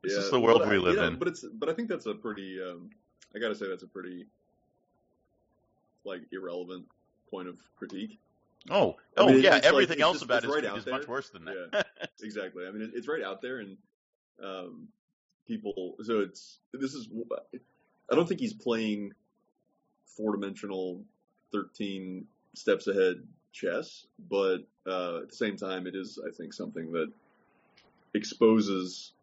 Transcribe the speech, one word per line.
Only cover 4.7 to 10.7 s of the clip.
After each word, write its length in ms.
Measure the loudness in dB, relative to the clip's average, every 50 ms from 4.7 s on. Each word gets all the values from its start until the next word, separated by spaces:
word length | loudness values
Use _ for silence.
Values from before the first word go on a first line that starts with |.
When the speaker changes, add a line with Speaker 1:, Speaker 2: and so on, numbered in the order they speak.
| _ _ _ _ _ _ _ _ _ _ _ _ _ _ _ _ _ _ _ _ _ _ _ _ _ _ _
Speaker 2:
like, 180 | -10 -10 -10 -10 _
irrelevant 540 | -12 -10 -8 -6 -6 -6 -8 -8 -10 -14 -14 _ _ _ _ _ _ _ _ _
point 160 | -10 -10 -10
of 80 | -10 -14 -16 _ _ _
critique. 420 | _ -12 -10 -8 -10 -10 -10 -12 _ _ _ _ _ _ _ _ _ -10 0
Speaker 1:
Oh, 280 | 2 4 4 2 0 -6 _ _ _
Speaker 2:
I 40 | 6
Speaker 1:
oh, 60 | 10
Speaker 2:
mean, 100 | 10 10
it, 60 | 10 12
Speaker 1:
yeah, 120 | 10 8
Speaker 2:
it's 100 | 10 8
like, 80 | 8 8
Speaker 1:
everything 200 | 8 6 4 4
Speaker 2:
it's 80 | 4 4
Speaker 1:
else 100 | 4 4
Speaker 2:
just, 100 | 2 0
Speaker 1:
about 100 | 2 2
Speaker 2:
it's 80 | 2 2
Speaker 1:
his 60 | 2 0
Speaker 2:
right 60 | 0
Speaker 1:
tweet 100 | 0 -2